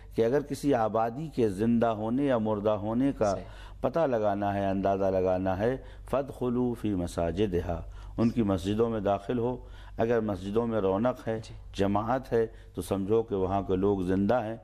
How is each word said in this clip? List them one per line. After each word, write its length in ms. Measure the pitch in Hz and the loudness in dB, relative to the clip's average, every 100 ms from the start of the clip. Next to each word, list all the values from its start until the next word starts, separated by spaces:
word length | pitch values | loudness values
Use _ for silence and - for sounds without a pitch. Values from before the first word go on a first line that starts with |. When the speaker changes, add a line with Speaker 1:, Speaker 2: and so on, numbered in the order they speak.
| - | -8
Speaker 1:
کہ 100 | - | 0
اگر 160 | 113 143 | 2 2
کسی 340 | 139 139 143 | 0 -2 2
آبادی 540 | 123 110 110 117 120 160 | 2 2 2 0 -4 -6
کے 200 | - 110 | 0 2
زندہ 380 | 92 113 117 117 | 2 2 4 4
ہونے 380 | 104 110 127 | 0 0 0
یا 140 | 143 120 | 2 2
مردہ 320 | 107 107 104 | 2 2 2
ہونے 420 | 104 107 117 139 - | 0 0 0 0 2
کا 140 | 104 | 0
Speaker 2:
صحیح۔ 120 | 92 - - - - | 0 -4 -14 -16 -4
Speaker 1:
پتہ 180 | 127 165 | -2 2
لگانا 560 | 147 117 104 101 101 | 2 2 2 2 0
ہے، 120 | 101 98 | 0 0
اندازہ 380 | 98 95 98 | 2 2 2
لگانا 540 | 95 95 92 92 95 95 | 2 2 2 2 0 0
ہے، 180 | 113 131 - - - | 0 -2 -8 -14 -4
فادخلوا 640 | 127 135 - 123 120 123 117 | -2 -2 -4 -2 0 0 -2
فی 140 | 107 | -2
مساجدہا، 880 | 92 85 - 85 85 107 87 85 82 - - - - | -2 -2 -2 0 0 0 0 -2 -6 -8 -14 -8 0
ان 140 | 113 | 0
کی 120 | 120 | 2
مسجدوں 480 | 101 92 92 107 117 | 2 0 0 0 0
میں 100 | 113 | 0
داخل 380 | 98 98 - 123 | 0 0 0 -2
ہو۔ 180 | 120 123 - - - - | -2 -4 -10 -16 -10 -2
اگر 220 | 113 117 | 2 2
مسجدوں 460 | 107 92 98 107 117 | 0 -4 -2 0 0
میں 140 | 110 | 2
رونق 480 | 95 95 123 123 117 | 2 2 0 -2 -6
ہے، 120 | 110 | -6
Speaker 2:
جی۔ 100 | - - - | -8 -16 -8
Speaker 1:
جماعت 580 | - 98 101 113 131 - | -2 0 2 0 -2 0
ہے، 140 | 117 113 - - | 0 0 -4 -12
تو 80 | - | -8
سمجھو 400 | - 98 95 113 | -2 -2 2 2
کہ 120 | 110 | 2
وہاں 280 | 98 92 98 | 0 0 0
کے 140 | 95 92 | 0 2
لوگ 240 | 101 98 | 2 2
زندہ 340 | 90 95 98 | 0 2 2
ہیں، 220 | 123 110 117 | 2 -2 -10